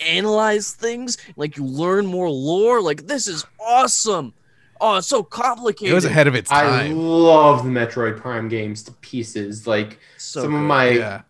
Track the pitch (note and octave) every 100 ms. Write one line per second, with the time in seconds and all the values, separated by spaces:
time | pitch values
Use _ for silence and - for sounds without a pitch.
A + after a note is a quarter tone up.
0 | D#3+ E3+ G#3 G#3+ A3 G#3 G3+ - A3+ A#3+
1 | B3 A#3 - - D3+ C#3+ C3+ C3+ E3+ F#3+
2 | G3+ F3+ F3+ C3+ C#3 F3+ A3 A#3+ F3 D3+
3 | D#3 C#4 G#3 D#3 - - A3 A#3+ B3 -
4 | A3+ F#3 B2+ - _ _ _ - A3 G3
5 | F#3 C4 F#3 - B3 A#3+ A#3+ G#3 G3 F3+
6 | D#3+ D3+ C#3+ B2 - C#3+ D3 B2+ A2+ D#3+
7 | E3 E3 E3 D#3 D3 C3+ B2+ B2 A#2 B2
8 | A2+ A2 B2+ A#2+ A2+ A2+ G#2+ G#2 - -
9 | - B2+ A2 G#2+ G2+ G#2+ A2+ G#2+ G#2+ -
10 | _ - - D3 B2+ D3+ D3 C#3 B2+ A#2+
11 | G#2+ G2 -